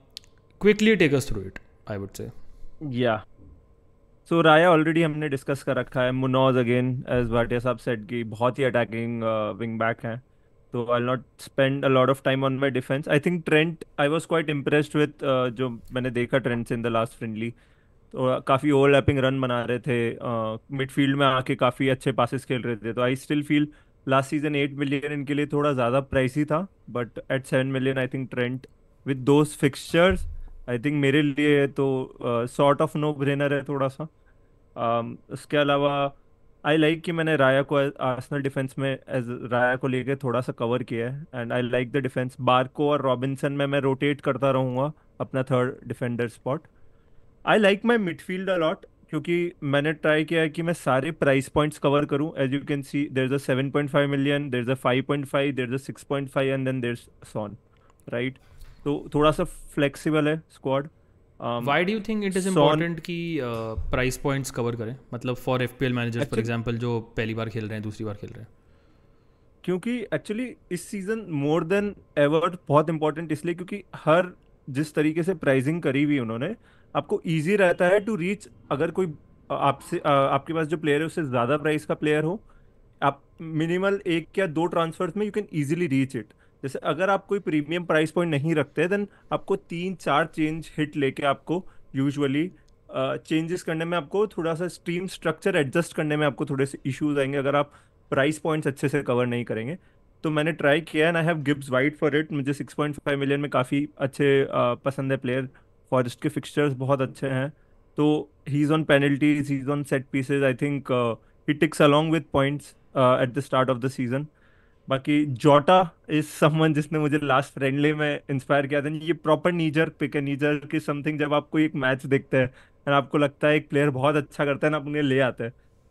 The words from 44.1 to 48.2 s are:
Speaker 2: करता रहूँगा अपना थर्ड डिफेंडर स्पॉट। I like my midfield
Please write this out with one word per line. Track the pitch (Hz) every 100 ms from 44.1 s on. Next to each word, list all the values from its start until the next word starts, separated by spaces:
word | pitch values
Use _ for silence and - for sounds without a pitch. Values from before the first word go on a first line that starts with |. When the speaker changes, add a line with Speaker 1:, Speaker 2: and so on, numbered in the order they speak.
| 139
Speaker 2:
करता | 151 123 135
रहूँगा | 131 131 127 147 - _ -
अपना | 127 131
थर्ड | 127 127 127 - -
डिफेंडर | 120 123 120 117
स्पॉट। | - 123 156 - _ - - _ - - _ -
I | 196
like | 196 202 226
my | 240
midfield | 180 147